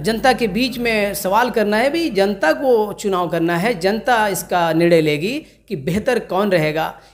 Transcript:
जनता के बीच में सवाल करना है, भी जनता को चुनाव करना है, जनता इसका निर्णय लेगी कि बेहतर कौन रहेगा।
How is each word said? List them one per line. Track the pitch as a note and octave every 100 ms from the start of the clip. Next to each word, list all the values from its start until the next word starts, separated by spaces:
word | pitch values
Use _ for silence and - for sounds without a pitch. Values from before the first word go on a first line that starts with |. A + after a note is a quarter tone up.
जनता | D#3 A3+ C4
के | B3 A#3
बीच | F#3 C4 A#3
में | A#3+ A3 G3+
सवाल | G3 F#3 G#3 B3
करना | A3+ G#3 G#3+
है, | C4
भी | E4 E4
जनता | F#3+ G3 G3 D#4
को | D4 C4+ A#3 G#3
चुनाव | F#3+ G#3 F#3 F3
करना | E3+ E3 E3+
है, | F#3 F#3
जनता | F#3 A3 A3 A#3+ G#3+
इसका | F#3+ - F3+ E3
निर्णय | D#3+ E3+ E3+
लेगी | D#3 D3 F3+ C#4+
कि | - _ - F3+
बेहतर | C3+ F3+ G#3+ A#3+
कौन | A3 F3+ G#3
रहेगा। | F3+ D#3 D#3 D#3+ - -